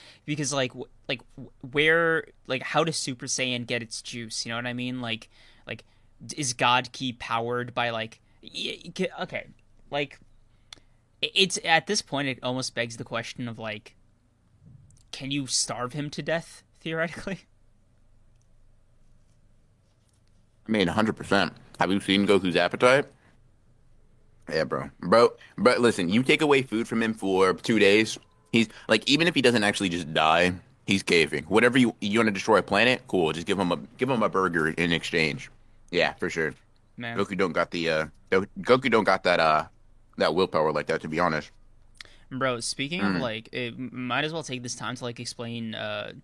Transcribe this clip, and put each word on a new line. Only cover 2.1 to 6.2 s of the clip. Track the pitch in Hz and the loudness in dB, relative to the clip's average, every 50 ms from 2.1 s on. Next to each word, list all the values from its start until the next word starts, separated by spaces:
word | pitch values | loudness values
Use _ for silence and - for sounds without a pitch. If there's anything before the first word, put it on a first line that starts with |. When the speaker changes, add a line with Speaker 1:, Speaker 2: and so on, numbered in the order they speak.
| 160 156 - - - _ - | 0 -2 -4 -8 -20 _ -10
Speaker 1:
like, | - 131 123 | -8 -6 -6
how | 127 - - 151 160 | -6 -2 0 0 0
does | 165 151 | 0 -2
Super | - - 151 131 120 139 | -4 -6 -6 -8 -8 -6
Saiyan | 123 - - 131 127 123 120 120 | -6 -4 -2 -2 -2 -2 -4 -4
get | 120 123 117 | -4 -4 -6
its | 113 113 - - | -6 -8 -12 -14
juice? | - - - 120 117 110 - - - | -12 -12 -12 -12 -12 -10 -8 -8 -8
You | 117 | -6
know | 117 | -6
what | 117 123 | -6 -6
I | 123 120 | -6 -6
mean? | 123 123 127 127 127 | -6 -6 -6 -6 -6
Like, | 123 113 113 113 - _ _ _ - - - _ - | -6 -6 -6 -6 -8 _ _ _ -20 -20 -20 _ -14
like, | - 113 - - _ _ _ _ _ _ - | -14 -14 -14 -14 _ _ _ _ _ _ -20